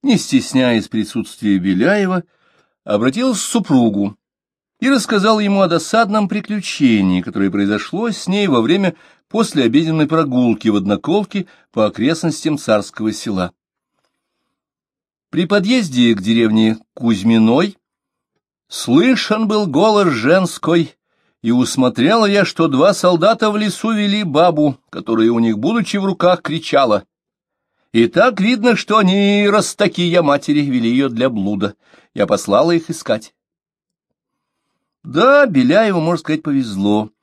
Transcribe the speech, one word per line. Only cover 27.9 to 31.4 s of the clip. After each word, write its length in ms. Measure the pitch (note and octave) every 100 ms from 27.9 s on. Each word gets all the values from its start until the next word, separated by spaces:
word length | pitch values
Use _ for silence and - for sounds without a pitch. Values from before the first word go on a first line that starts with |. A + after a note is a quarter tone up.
И 140 | A2+ A#2
так 340 | E3 A#3+ G3+
видно, 340 | G3+ A#3+ A#3 G#3+
что 220 | - G#3+
они, 500 | F#3+ G3 G3+ G3+ G#3
раз 240 | G#3 -
такие 480 | - G3+ - F3 F3
матери, 380 | D#3 C#3+ - D3
вели 300 | C#3+ B2+ A#2
ее 180 | B2 C#3
для 220 | A2+ C3
блуда. 460 | A2